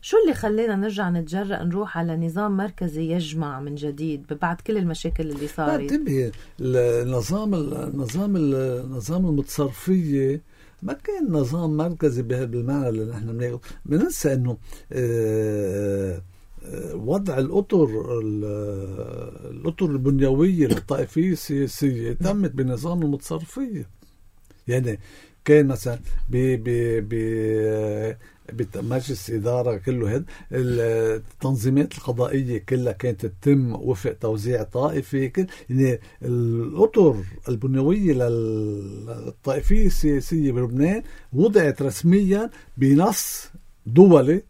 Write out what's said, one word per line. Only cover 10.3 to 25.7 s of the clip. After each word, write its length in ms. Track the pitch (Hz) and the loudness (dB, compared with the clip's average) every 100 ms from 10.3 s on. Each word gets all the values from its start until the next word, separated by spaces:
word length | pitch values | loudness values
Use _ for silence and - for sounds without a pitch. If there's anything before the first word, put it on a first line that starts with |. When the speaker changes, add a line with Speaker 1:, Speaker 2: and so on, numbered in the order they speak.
| 147 - - - - | -2 -6 -20 -20 -12
Speaker 2:
ما 100 | 190 | -8
كان 380 | 285 - 403 277 | -8 -6 -2 0
نظام 460 | 156 123 160 165 151 | 0 0 0 0 0
مركزي 440 | 170 160 151 120 | -2 0 0 0
به-، 240 | 117 123 127 | -4 -4 -2
بالمعنى 440 | 120 120 143 131 | -4 -2 -2 -2
اللي 220 | 110 110 | -2 -4
نحن 260 | 117 113 113 | -6 -8 -4
بناخده. 220 | 123 120 - - - | -6 -6 -12 -16 -2
بننسى 480 | 151 349 - 151 | 0 0 0 0
إنه، 240 | 135 123 117 - - - | 2 0 -4 -10 -18 -10
آه، 1300 | 127 123 117 110 110 107 104 98 98 101 98 95 87 92 - - - - | -4 -2 0 0 0 0 -2 -2 -2 -2 -2 -4 -6 -12 -20 -20 -18 -14
آه، 300 | - 80 - | -12 -10 -8
وضع 420 | 110 185 196 135 | -2 -2 0 -2
الأطر، 840 | 135 190 196 196 143 110 117 117 | 0 0 2 2 2 0 -4 -4
ال-، 1300 | 110 104 104 104 104 98 98 98 - - - - - | -2 -4 -4 -6 -6 -6 -8 -8 -10 -10 -12 -14 -14
الأطر 340 | 123 151 165 180 | -8 -8 -2 -2
البنيوية 840 | 139 131 139 135 135 180 175 131 | 0 2 4 4 4 4 4 2
للطائفية 640 | 98 - 131 120 160 185 | 2 -2 -4 -2 0 0
السياسية 840 | 170 - 143 135 - 143 120 113 | -2 -4 -2 -2 0 -2 -2 -4
تمت 380 | 120 180 202 180 | -2 -2 0 -2
بنظام 500 | 127 131 120 156 175 | 0 -2 -2 -4 -2
المتصرفية. 880 | 156 139 - 160 165 - 269 190 117 - - _ - _ - - - | -2 -2 -6 -8 -8 -8 -6 -8 -10 -16 -20 _ -20 _ -20 -16 -4
يعني، 320 | 123 123 104 - - - _ - | -2 -2 -6 -12 -20 -20 _ 6
كان 220 | 151 | 6
مثلًا 320 | 143 | 6